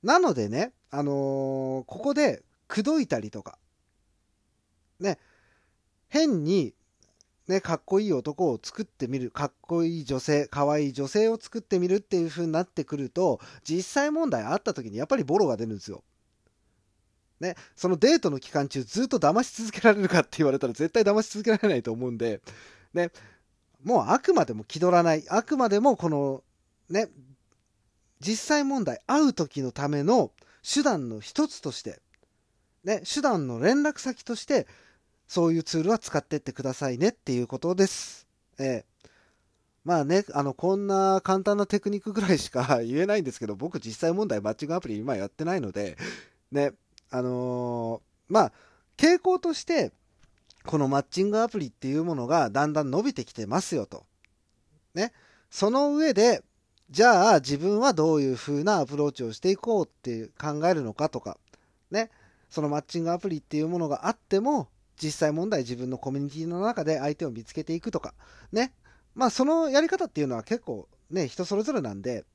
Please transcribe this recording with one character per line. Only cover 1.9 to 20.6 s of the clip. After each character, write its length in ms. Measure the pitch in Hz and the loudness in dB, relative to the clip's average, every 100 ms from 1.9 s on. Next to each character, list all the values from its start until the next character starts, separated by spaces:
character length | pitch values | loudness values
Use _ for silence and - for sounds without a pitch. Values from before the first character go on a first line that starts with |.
| - 240 | -6 -2
で 280 | 285 294 117 _ _ _ | 2 2 0 _ _ _
口 140 | - | -4
説 200 | 214 320 | 0 0
い 40 | - | 0
た 140 | 123 | -4
り 100 | 107 | -6
と 120 | 107 | -12
か、 160 | - - _ _ _ _ _ _ _ _ _ _ _ _ _ _ | -16 -20 _ _ _ _ _ _ _ _ _ _ _ _ _ _
ね、 180 | 196 160 _ _ _ _ _ _ _ _ _ | -4 -4 _ _ _ _ _ _ _ _ _
変 360 | 294 320 196 | 2 2 2
に、 300 | 151 190 127 _ _ _ _ _ _ _ - | 2 0 0 _ _ _ _ _ _ _ -4
ね、 120 | 190 | -4
か 140 | - | -2
っ 80 | 165 | -6
こ 160 | - 196 | 0 0
い 80 | 214 | 2
い 40 | |
男 380 | 147 135 147 180 | 0 -2 -2 -2
を 80 | 117 | -2
作 200 | - - | -8 -10
っ 20 | |
て 220 | 220 _ 123 | -12 _ -6
み 120 | 135 | -4
る、 120 | 123 | -6
か 160 | - 143 | -6 -6
っ 60 | _ | _
こ 240 | _ 170 | _ -2
い 160 | 165 170 | 0 -2
い 40 | |
女 140 | 135 135 | -4 -6
性、 280 | - 147 143 | 0 0 0
可 220 | 143 143 | 0 2
愛 180 | 151 143 | 2 0
い 40 | |
女 140 | 131 139 | -4 -2
性 220 | 208 220 | 2 2
を 100 | 226 | 0
作 200 | - 233 | -6 -12
っ 20 | |
て 160 | - 190 | -2 0
み 100 | 180 | 2
る 80 | 196 | 0
っ 40 | |
て 160 | - 185 | 0 -2
い 100 | 165 | -2
う 20 | |
風 180 | 156 170 | -2 -2
に 60 | |
な 100 | 160 | -2
っ 40 | 180 | -2
て 180 | - | -6
く 120 | 143 147 | -6 -4
る 120 | 131 | -4
と、 320 | - 185 120 - - | 0 2 0 -4 -18
実 180 | - 165 | -4 -4
際 280 | 185 - 294 | -2 0 0
問 200 | 302 320 | 0 0
題 120 | 120 | -2
あ 120 | 107 | -2
っ 80 | 175 | -4
た 120 | - | -2
時 160 | 170 113 | -6 -8
に 60 | 101 | -6
や 80 | |
っ 20 | 151 | -2
ぱ 100 | 277 | 0
り 80 | |
ボ 140 | 139 185 | 2 4
ロ 80 | 185 | 4
が 100 | 110 | 2
出 100 | 113 | -4
る 60 | |
ん 20 | 104 | -6
で 40 | |
す 100 | - | -10
よ。 120 | 98 _ _ _ _ _ _ _ _ _ _ _ _ _ _ | -16 _ _ _ _ _ _ _ _ _ _ _ _ _ _
ね、 160 | 180 170 - _ | -8 -8 -16 _
そ 120 | 180 | -2
の 80 | 175 | 4
デ 180 | 233 330 | 6 6
ー 40 | |
ト 100 | 180 | 2
の 100 | 139 | -2
期 100 | - | -4
間 160 | 151 139 | -2 -2
中 160 | 135 | -4
ず 220 | 120 196 | -4 -2
っ 40 | 254 | 0
と 100 | 254 | 2
騙 240 | 147 190 | 4 4
し 120 | 254 | 0
続 160 | - 226 | -6 -10
け 120 | 196 | 2
ら 100 | 226 | 4
れ 100 | 208 | 4
る 60 | 190 | 4
か 120 | 175 | 2
っ 20 | |
て 160 | 147 - | 0 2
言 80 | 151 | 2
わ 60 | |
れ 60 | |
た 80 | 135 | 2